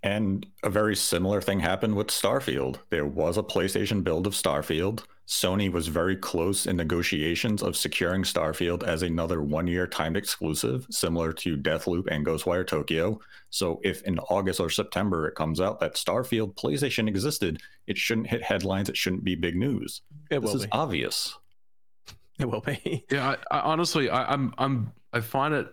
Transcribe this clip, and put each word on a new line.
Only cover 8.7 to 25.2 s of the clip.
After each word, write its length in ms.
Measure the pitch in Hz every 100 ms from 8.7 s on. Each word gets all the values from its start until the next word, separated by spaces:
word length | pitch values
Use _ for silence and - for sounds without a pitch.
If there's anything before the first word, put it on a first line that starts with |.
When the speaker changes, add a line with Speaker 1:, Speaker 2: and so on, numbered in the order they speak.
| 87
Speaker 1:
as 200 | 87 82
another 400 | 87 82 82 87
one-year 440 | 73 76 87 87 90
timed 300 | - 80 82
exclusive, 680 | - - 82 78 113 127 131
similar 420 | - 90 85 80
to 220 | 80 90 76
Deathloop 520 | 71 78 - 85 92
and 140 | 80
Ghostwire 420 | 73 80 90 87 90
Tokyo. 540 | 80 71 80 85 110 - - -
So 280 | - 90 82
if 180 | 95 95
in 140 | - 87 -
August 280 | 95 95 90
or 120 | 87
September 580 | - 104 - 101 87 78
it 60 |
comes 260 | - 78 80
out 180 | 92 110
that 160 | - -
Starfield 580 | - 101 123 113 107 98
PlayStation 500 | 127 143 139 - 110
existed, 540 | 98 123 151 92 80 - - -
it 120 | 98
shouldn't 280 | - 113 -
hit 140 | 117
headlines. 460 | - 104 95 95 98
It 80 | -
shouldn't 260 | - 92
be 120 | 92
big 200 | 87 85
news. 460 | 87 123 127 - - - - -
Speaker 2:
It 100 | 147
Speaker 1:
This 80 | 110
Speaker 2:
will 60 | 104
Speaker 1:
is 80 | 101
Speaker 2:
be. 60 |
Speaker 1:
obvious. 640 | 113 151 87 55 - - - - - - - - - - - - -
Speaker 2:
It 100 | 135
will 120 | 113
be. 420 | - 135 - - -
<laughs> 40 |
Speaker 3:
Yeah, 260 | 139 131 135 -
I, 80 | 143
I 20 |
honestly, 480 | - 156 170 160 131
I, 240 | 101 127
I'm, 220 | 139 131 -
I'm, 360 | 135 131 110 - -
I 80 | 120